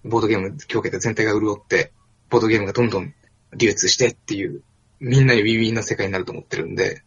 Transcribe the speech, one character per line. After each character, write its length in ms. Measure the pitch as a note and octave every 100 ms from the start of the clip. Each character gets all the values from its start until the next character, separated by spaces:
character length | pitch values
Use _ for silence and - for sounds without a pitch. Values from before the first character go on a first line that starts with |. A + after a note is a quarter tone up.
ボ 140 | - A2+
ー 20 |
ド 80 | A2
ゲ 80 | A2
ー 40 |
ム 140 | F#2+ G2 -
業 140 | A2+
界 80 | G2+
が 80 | F#2+
全 160 | G#2+
体 100 | A2
が 80 | G#2+
潤 220 | G#2 G#2+
っ 120 | G2+ _
て、 240 | F#2 - _ _ _ _
ボ 80 | A#2+
ー 20 |
ド 40 | A2
ゲ 120 | A2
ー 20 |
ム 60 | G2
が 80 |
ど 80 | G2+
ん 80 | A#2+
ど 100 | G2
ん 140 | F2+ - _ _ _ -
流 160 | A2+
通 160 | G2 F#2
し 80 | -
て 120 | B2
っ 60 |
て 200 | - - G2+
い 100 | G2
う、 160 | - _ _ _ _
み 200 | C3 C3+
ん 60 | C3
な 80 |
に 60 | A#2
ウ 40 |
ィ 120 | G#2 A2+
ン 40 |
ウ 20 |
ィ 100 | A2+
ン 20 |
な 80 | A2+
世 140 | G#2 A2+
界 100 | G2
に 60 |
な 60 | F#2+
る 80 | F2+
と 60 |
思 100 | D#2
っ 20 |
て 140 | - -
る 80 | E2
ん 80 |
で 280 | G2 F#2+ -